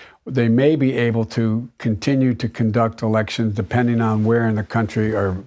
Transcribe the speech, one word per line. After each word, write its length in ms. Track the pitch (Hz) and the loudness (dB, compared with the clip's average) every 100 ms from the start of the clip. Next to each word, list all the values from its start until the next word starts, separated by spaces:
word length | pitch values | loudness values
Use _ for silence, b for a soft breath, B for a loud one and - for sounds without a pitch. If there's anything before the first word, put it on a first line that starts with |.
| B B - | B B -6
they 220 | 127 117 | 0 2
may 300 | 120 143 151 | 4 4 4
be 160 | 135 | 2
able 320 | 123 120 113 110 | 2 0 0 -2
to 420 | 117 113 110 127 - | -2 0 -2 -4 -6
continue 540 | 117 104 143 135 127 | -4 -2 0 2 2
to 140 | 117 117 | 0 -4
conduct 540 | - 110 117 113 - | -2 0 0 0 -2
elections 520 | 113 110 104 - 110 | -2 0 -2 -2 -2
depending 460 | 101 95 123 120 117 | -2 -2 0 0 0
on 240 | 113 107 | 0 0
where 240 | 107 117 113 | 2 2 2
in 80 | 107 | -2
the 80 | |
country, 500 | 98 117 107 110 110 | -2 -2 -2 -2 -2
or 200 | 104 98 92 | 0 -2 -4